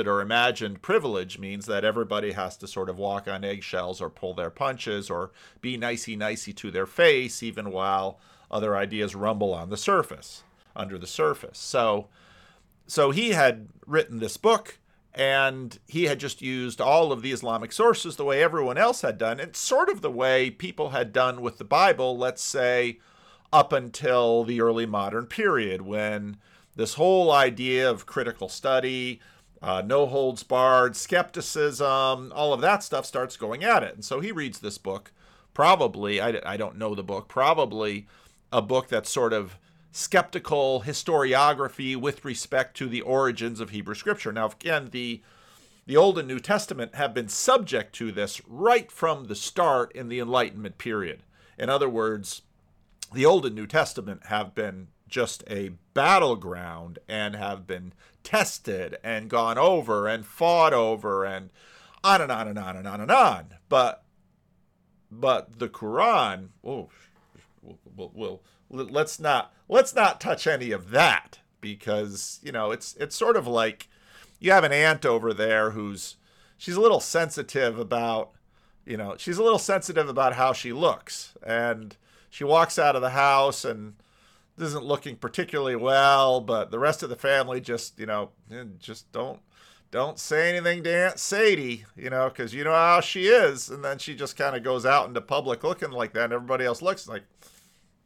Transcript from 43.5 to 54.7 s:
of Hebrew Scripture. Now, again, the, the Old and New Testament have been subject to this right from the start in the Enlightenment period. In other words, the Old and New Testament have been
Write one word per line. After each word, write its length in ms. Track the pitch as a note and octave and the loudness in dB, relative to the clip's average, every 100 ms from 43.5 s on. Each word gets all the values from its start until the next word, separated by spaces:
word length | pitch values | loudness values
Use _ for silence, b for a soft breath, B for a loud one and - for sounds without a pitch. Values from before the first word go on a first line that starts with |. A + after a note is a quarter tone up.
| A2+ | -8
of 120 | G#2+ | -10
Hebrew 240 | G#2 G2+ | -10 -10
Scripture. 400 | G#2 G#3 G#3 - | -6 -4 -4 -6
Now, 140 | A2 A2 | -4 -4
again, 420 | - E3 D#3 C3 | -4 -4 -2 -4
the, 300 | B2+ A#2+ A#2 b b b b b b - | -8 -8 -8 b b b b b b 2
the 100 | C#3+ | 6
Old 220 | G3 F3 | 6 4
and 100 | C3+ | -2
New 120 | C3 | -6
Testament 540 | - G3+ - C3 A#2 | -2 -2 -2 -8 -8
have 200 | - C#3+ | -4 -4
been 160 | A#2 A2 | -2 -6
subject 640 | - - B3+ F#3+ B2 G#2 | -2 2 2 2 -4 -4
to 180 | - A2+ | -8 -6
this 300 | G2+ G2+ - - | -4 -4 -6 -14
right 460 | A#2+ G#3+ A#3+ - | -2 2 2 0
from 360 | - E3 C#3+ A#2+ | -4 -2 -2 -6
the 60 | |
start 580 | G#2 - - E3+ C3 A#2+ | -10 -6 0 2 2 0
in 180 | - A#2+ | -6 -8
the 100 | B2 | -6
Enlightenment 560 | A#2+ B2 A#2 G2 G#2 - | 0 0 0 -4 -14 -10
period. 460 | A#2+ G#2+ F2+ - _ b b - | -6 -6 -6 -10 _ b b -8
In 120 | B2 | -2
other 180 | C#3 C#3 | 0 0
words, 540 | A2+ A2 G#2+ F#2+ - - _ _ _ _ _ - B2+ | 0 -2 -2 -8 -14 -16 _ _ _ _ _ -10 4
the 100 | C#3+ | 6
Old 200 | F#3 C3+ | 6 4
and 80 | |
New 120 | G#2+ G#2 | -4 -2
Testament 600 | D#3 C#3+ - G2+ F#2 - | 0 0 -2 -10 -10 -4
have 280 | G#2+ G#2 | -4 -2
been 340 | - G#2+ | -4 -6